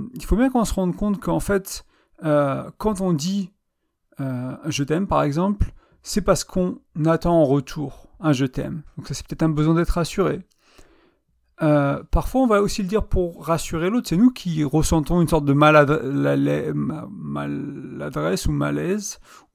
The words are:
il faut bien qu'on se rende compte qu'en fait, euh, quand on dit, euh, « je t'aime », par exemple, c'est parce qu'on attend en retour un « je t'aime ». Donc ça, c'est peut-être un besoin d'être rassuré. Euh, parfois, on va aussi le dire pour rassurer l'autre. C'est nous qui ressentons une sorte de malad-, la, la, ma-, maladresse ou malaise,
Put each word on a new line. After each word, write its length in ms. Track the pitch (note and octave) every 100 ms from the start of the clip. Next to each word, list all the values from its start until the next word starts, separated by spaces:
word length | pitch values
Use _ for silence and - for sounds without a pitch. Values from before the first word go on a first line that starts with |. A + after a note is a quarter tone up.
| -
il 100 | B2
faut 120 | - F#3+
bien 120 | C4
qu'on 160 | B3+
se 100 | G#3
rende 200 | - F3+
compte 240 | E3+ G#3 F#3+
qu'en 220 | - E3
fait, 440 | - G3+ G3 - - _ _ -
euh, 480 | D#3 D3 C#3 C3+ - -
quand 220 | G#3+ F#3+
on 120 | F#3+
dit, 380 | D#3 F3 G3+ F3+ _ _ _ _ _ _ -
euh, « 340 | C3+ B2 B2+ - D#3
je 180 | C3+
t'aime », 220 | C#3+ D#3+ G3
par 140 | D3+
exemple, 500 | D3 D3 F#3+ G3+ - - _ _
c'est 180 | - G#3+
parce 240 | G3 F3+
qu'on 360 | - F#3+ F3+ - _ D#3+ D#3
attend 340 | E3 F3 E3+
en 60 | C#3
retour 600 | C#3+ C#3+ D#3+ C#3 - - -
un « 120 | D#3
je 100 | C3
t'aime ». 380 | C3+ - C3+ D#3 - -
Donc 100 | -
ça, 60 |
c'est 120 | C#3 -
peut-être 160 | D#3
un 60 | D#3+
besoin 260 | D3+ D#3
d'être 140 | E3 E3+
rassuré. 540 | F3 D#3+ - D#3+ E3 - _ _ _ - _ _ _ _ _ _ -
Euh, 400 | D#3 D3 C#3+ C#3+ -
parfois, 320 | E3 - C4
on 40 | B3+
va 140 | G3+
aussi 220 | G#3 -
le 60 | F#3
dire 180 | G#3 G#3
pour 400 | F#3 F3 F#3+ -
rassurer 420 | D#3+ - E3 F3+
l'autre. 200 | A#3+ -
C'est 80 | E3+
nous 120 | B3
qui 320 | B3 F3 D#3
ressentons 600 | D3 D#3+ - D#3+ D3+ F3
une 60 | E3
sorte 180 | D#3+ C#3+
de 80 |
malad-, 480 | C#3+ D3+ D3+ C#3 D#3
la, 320 | C3+ C#3+ C#3 C#3+
la, 380 | C#3+ D3 D3+
ma-, 340 | - D2 D3+ -
maladresse 1300 | - D2 - - C#3+ C#3+ C#3 C3+ C3+ D3 D3 D#3+ F#3
ou 80 | E3
malaise, 680 | C#3+ D3 C#3+ E3 G#3 G3 - - - _